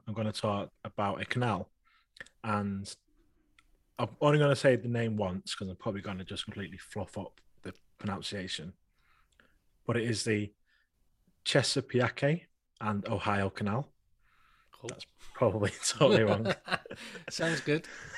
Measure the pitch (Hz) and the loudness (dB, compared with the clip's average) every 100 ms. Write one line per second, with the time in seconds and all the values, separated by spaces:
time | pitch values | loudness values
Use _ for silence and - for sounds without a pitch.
0 | - 107 107 - 110 101 98 _ 101 - | -6 -4 -2 -2 0 -2 -4 _ -10 -2
1 | 101 - - 127 120 95 - _ _ _ | -2 -2 -4 -2 0 -2 -4 _ _ _
2 | _ - - _ 110 104 101 98 95 - | _ -20 -20 _ -4 -2 -2 -4 -8 -14
3 | _ _ _ _ _ _ _ _ _ - | _ _ _ _ _ _ _ _ _ -6
4 | 117 - 147 151 143 135 143 123 120 120 | -6 2 6 6 6 6 6 4 2 0
5 | 117 107 95 92 - - 98 92 - 98 | 0 0 0 -2 -6 -8 -8 -6 -6 -6
6 | 98 95 92 98 - 101 92 92 - 107 | -6 -8 -8 -10 -8 -10 -10 -12 -12 -10
7 | 92 - 92 - _ - 92 - _ - | -8 -8 -10 -14 _ -16 -14 -14 _ -10
8 | 104 98 - 101 92 - 80 - _ _ | -6 -6 -6 -6 -6 -8 -10 -14 _ _
9 | _ _ _ _ _ _ _ _ - 117 | _ _ _ _ _ _ _ _ -2 0
10 | 117 107 117 104 104 - _ _ _ _ | 0 0 0 0 -2 -8 _ _ _ _
11 | _ _ _ _ - 151 - 139 - 123 | _ _ _ _ 2 4 4 0 0 2
12 | 123 - 143 170 - _ _ - 107 101 | 2 2 0 0 -4 _ _ -8 -4 -2
13 | 98 101 - 101 98 - 104 110 143 _ | -2 -2 0 2 0 -2 -2 -2 -4 _
14 | _ _ _ _ _ _ _ - 117 123 | _ _ _ _ _ _ _ -16 -14 -12
15 | - _ - - 117 95 101 - - - | -16 _ -16 2 2 4 0 0 -2 4
16 | 143 185 107 104 113 - - - - - | 6 8 6 4 2 -2 -4 -6 -6 -14
17 | - - 165 - 165 160 - 151 - - | -14 -14 -10 -2 0 0 0 -2 -2 -14
18 | - | -14